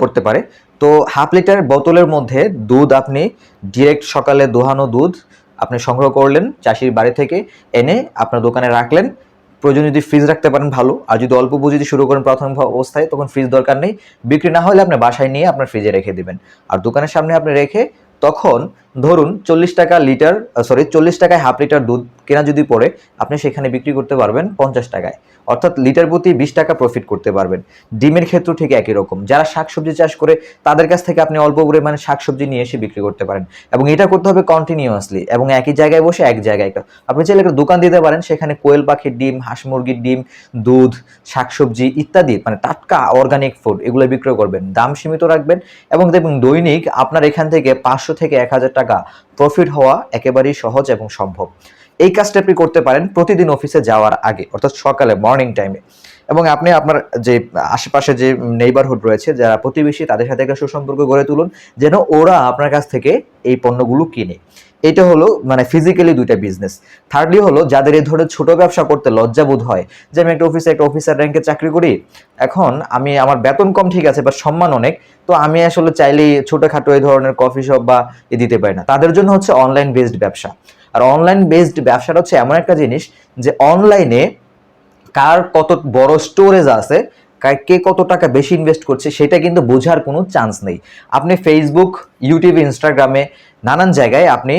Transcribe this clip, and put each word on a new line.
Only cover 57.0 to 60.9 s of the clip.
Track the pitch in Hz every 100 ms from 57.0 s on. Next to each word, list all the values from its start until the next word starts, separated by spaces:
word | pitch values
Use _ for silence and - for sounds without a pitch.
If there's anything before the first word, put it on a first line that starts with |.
| - 117
যে | 117 123 120
আশেপাশে | 90 - - - 139 139
যে | 127 131 127 120 117
নেইবারহুড | 120 127 135 123
রয়েছে, | 110 107 -
যারা | 135 117 110
প্রতিবেশী, | 131 147 147 143
তাদের | 156 110 120
সাথে | 127
একটা | 135
সুসম্পর্ক | 139 139 151 139